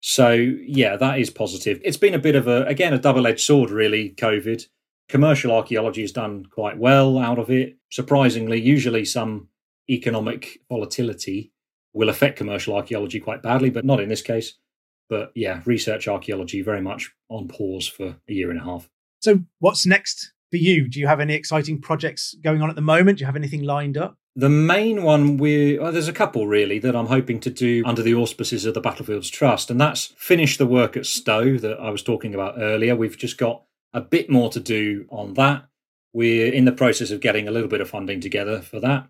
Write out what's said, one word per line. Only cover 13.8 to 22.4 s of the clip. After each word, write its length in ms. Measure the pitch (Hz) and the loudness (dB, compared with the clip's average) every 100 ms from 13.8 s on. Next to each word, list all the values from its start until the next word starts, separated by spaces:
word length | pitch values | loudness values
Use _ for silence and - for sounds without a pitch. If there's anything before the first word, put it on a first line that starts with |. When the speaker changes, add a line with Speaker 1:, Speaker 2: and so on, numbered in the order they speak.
Speaker 1:
not 160 | 131 131 | 0 0
in 100 | 101 | 0
this 120 | 107 | -6
case. 320 | - 113 113 - _ _ _ _ _ | -4 -4 -4 -12 _ _ _ _ _
But 220 | 110 107 | -8 -6
yeah, 280 | - 104 92 85 | -6 -6 -6 -2
research 420 | 117 110 107 - | 0 0 -4 -4
archaeology 540 | 101 - 98 87 98 | -6 -4 -8 -6 -6
very 200 | 98 101 | -4 -4
much 300 | 95 101 - _ _ | -4 -8 -12 _ _
on 180 | 110 92 | -12 -12
pause 400 | - 101 95 - | -8 -8 -6 -10
for 300 | - 95 85 _ | -10 -12 -12 _
a 40 | |
year 180 | 101 87 | -6 -4
and 80 | 85 | -6
a 40 | |
half. 260 | 80 85 - _ _ _ | -8 -12 -14 _ _ _
Speaker 2:
So 180 | - 202 175 _ | 2 2 2 _
what's 300 | 175 202 180 | 0 0 2
next 460 | 196 - - - _ _ | 2 0 -12 -14 _ _
for 80 | 175 | 0
you? 300 | 175 175 127 | 2 4 2
Do 120 | 127 | -2
you 80 | 143 | 2
have 120 | 143 | 2
any 140 | 147 | 2
exciting 480 | 151 151 156 147 156 | -4 -2 -2 -2 -6
projects 540 | - 160 156 - - - | -4 -4 -4 -6 -12 -6